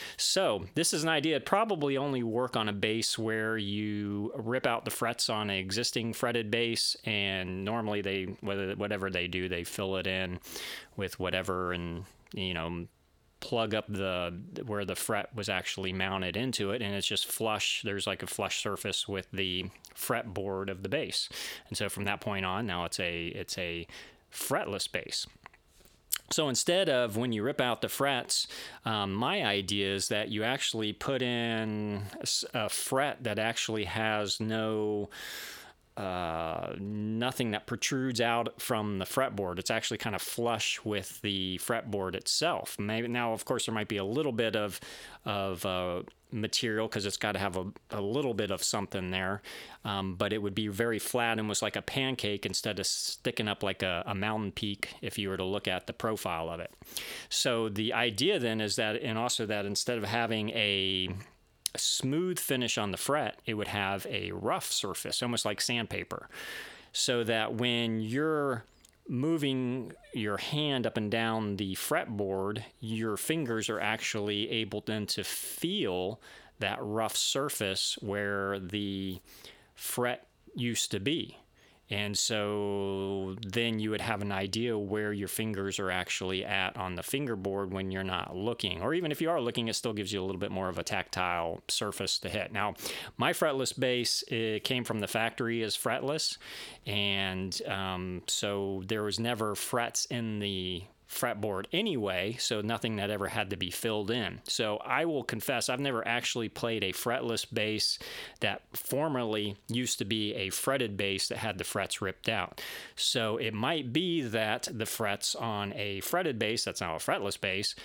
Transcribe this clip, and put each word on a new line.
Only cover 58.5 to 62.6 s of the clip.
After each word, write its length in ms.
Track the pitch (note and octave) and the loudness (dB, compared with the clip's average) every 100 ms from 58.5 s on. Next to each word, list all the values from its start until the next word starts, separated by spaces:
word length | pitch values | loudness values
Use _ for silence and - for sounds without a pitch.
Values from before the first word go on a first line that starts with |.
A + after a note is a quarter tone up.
| A2 | 2
is 160 | G#2+ G2+ | 2 2
that, 240 | A2 G#2+ | 2 0
and 160 | B2 A2 | 0 0
also 300 | A#2+ - G#2+ | 2 0 0
that 180 | G#2 | 0
instead 320 | G2+ G2+ - A#2+ | 0 0 0 0
of 80 | |
having 460 | G#2 A#2 A#2 A2 G#2+ | 2 2 2 2 0
a, 580 | A2+ G#2 G2 F#2+ F#2+ F#2 F#2+ - - _ _ - | 2 4 4 2 2 0 -4 -8 -18 _ _ -4
a 40 | - | 0
smooth 600 | - - C3 D3+ F#3 F3 | 0 2 2 0 0 -2
finish 380 | - C3 | 0 2